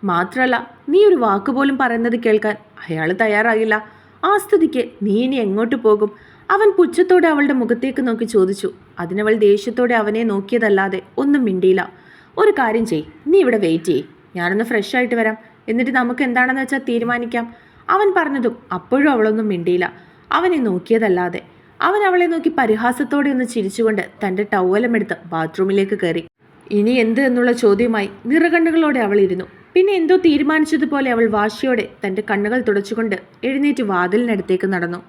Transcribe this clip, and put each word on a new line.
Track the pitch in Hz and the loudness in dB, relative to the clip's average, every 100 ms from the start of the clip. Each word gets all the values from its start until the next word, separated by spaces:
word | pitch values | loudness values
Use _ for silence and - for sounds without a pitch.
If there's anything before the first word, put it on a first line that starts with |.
മാത്രല്ല, | 196 175 - 254 254 254 - - - | -2 -2 -2 -2 0 -2 -4 -16 0
നീ | 339 415 | 4 6
ഒരു | 359 | 4
വാക്ക് | 226 196 196 | 2 0 0
പോലും | 254 277 269 | 0 0 0
പറയുന്നത് | 262 233 233 233 | -2 0 -2 0
കേൾക്കാൻ | 233 214 214 208 - - | 2 2 0 -6 -10 -20
അയാള് | - 160 160 185 | -8 -4 -2 0
തയ്യാറാകില്ല. | 220 208 226 220 220 214 220 - _ _ | 0 2 2 0 0 -2 -4 -20 _ _
ആ | 339 403 | 0 0
സ്ഥിതിക്ക് | 403 415 330 262 240 - | 2 0 2 0 -6 -4
നീ | 202 202 | -2 0
ഇനി | 254 262 214 | 0 -2 -2
എങ്ങോട്ട് | 196 233 247 226 | -2 -2 0 2
പോകും?" | 208 208 - - - - | 2 0 -4 -20 -20 -4
അവൻ | 392 427 | 2 2
പുച്ഛത്തോടെ | 392 349 - 370 359 330 | 4 2 2 4 4 4
അവളുടെ | 294 285 262 | 2 0 0
മുഖത്തേക്ക് | 226 233 269 254 | 0 -2 -2 -4
നോക്കി | 254 226 226 | -4 -2 0
ചോദിച്ചു. | 220 185 196 - - - - | 2 0 0 -6 -10 -20 -12
അതിനവൾ | 170 185 214 220 | -8 -4 0 2
ദേഷ്യത്തോടെ | 208 202 208 226 247 233 | 4 4 0 -2 0 0
അവനെ | 208 214 | 0 -2
നോക്കിയതല്ലാതെ | 233 196 196 240 226 196 196 185 - - | -2 -2 -2 0 2 2 0 -4 -8 -4
ഒന്നും | 277 285 | 0 2
മിണ്ടിയില്ല. | 240 185 185 185 180 - - - _ - | 2 0 2 2 -2 -10 -20 -20 _ 0
"ഒരു | 440 | 2
കാര്യം | 320 240 220 226 | 2 0 0 -2
ചെയ്, | 156 156 - 285 | -4 -6 -12 2
നീ | 370 | 4
ഇവിടെ | 285 226 185 | 4 2 0
വെയിറ്റ് | 160 165 | 0 0
ചെയ്, | 151 - - _ 180 | -2 -2 -18 _ -6
ഞാനൊന്ന് | 175 196 233 | -2 -2 0
ഫ്രഷ് | 233 196 254 | -2 -2 -2
ആയിട്ട് | 247 233 | -2 0
വരാം, | 220 226 - _ - | -2 -4 -12 _ -6
എന്നിട്ട് | 226 254 | -2 0
നമുക്ക് | 254 247 247 | 0 -2 -2
എന്താണെന്ന് | 269 240 254 262 | -2 0 0 -2
വെച്ചാൽ | 262 277 269 | -4 -4 -2
തീരുമാനിക്കാം." | 233 233 240 233 240 233 - - _ - | -2 -2 -4 -4 -6 -8 -12 -20 _ -2
അവൻ | 381 403 370 | 2 2 2
പറഞ്ഞതും | 311 277 240 240 - | -2 -2 -2 -4 -10
അപ്പോഴും | 185 - 262 294 | -12 -2 0 2
അവളൊന്നും | 254 214 214 214 | 2 2 0 -2
മിണ്ടിയില്ല, | 185 170 180 175 - - _ _ | -2 -2 0 -2 -6 -20 _ _
അവനെ | 302 359 330 | -2 0 0
നോക്കിയതല്ലാതെ. | 233 180 185 226 214 180 180 180 - _ _ _ | 0 -2 0 0 2 0 -2 -6 -14 _ _ _
അവൻ | 311 403 | -2 0
അവളെ | 403 359 349 | 2 2 0
നോക്കി | 330 320 | 0 -2
പരിഹാസത്തോടെ | 330 240 214 240 247 277 285 285 | -2 0 0 0 -2 -2 -2 0
ഒന്ന് | 254 240 | -2 -2
ചിരിച്ചുകൊണ്ട് | 240 202 190 226 214 - - | -4 -6 -2 0 0 -6 -6
തൻ്റെ | 202 185 | -6 -4
towel-ും | 208 202 180 196 247 233 | -2 0 0 2 2 0
എടുത്ത് | 220 175 170 | -2 -6 -6
ബാത്റൂമിലേക്ക് | 165 160 165 190 196 196 202 | -6 -6 -2 0 0 0 -2
കയറി. | 180 165 165 _ _ _ - | -2 -4 -6 _ _ _ -4
ഇനി | 208 208 254 | 0 2 2
എന്ത് | 226 233 | 2 2
എന്നുള്ള | 277 247 247 | 0 2 0
ചോദ്യമായി | 240 226 202 240 220 196 - 233 | 2 2 2 2 0 -4 -8 -2
നിറകണ്ണുകളോടെ | 302 330 339 330 330 311 262 | 2 2 2 2 2 2 0
അവൾ | 214 202 | 0 2
ഇരുന്നു. | 196 180 185 - - | 2 0 -8 -16 -4
പിന്നെ | 359 381 | 0 2
എന്തോ | 392 320 370 | 2 2 4
തീരുമാനിച്ചതുപോലെ | 359 294 294 311 311 320 302 285 269 | 4 2 2 2 2 0 0 -2 0
അവൾ | 233 226 | 2 2
വാശിയോടെ | 214 214 214 262 240 - - | 2 -2 -2 -2 0 -2 -6
തൻ്റെ | 202 190 | -6 -4
കണ്ണുകൾ | 208 208 208 247 | -2 -2 0 -2
തുടച്ചുകൊണ്ട് | 233 202 202 220 226 196 - - | 0 -2 -2 -4 -4 -4 -8 -8
എഴുന്നേറ്റ് | 233 269 294 277 | -4 0 0 0
വാതിലിനടുത്തേക്ക് | 220 185 180 208 240 208 185 185 190 | -2 0 0 0 0 -2 -2 -2 0
നടന്നു. | 190 170 175 | -2 -4 -8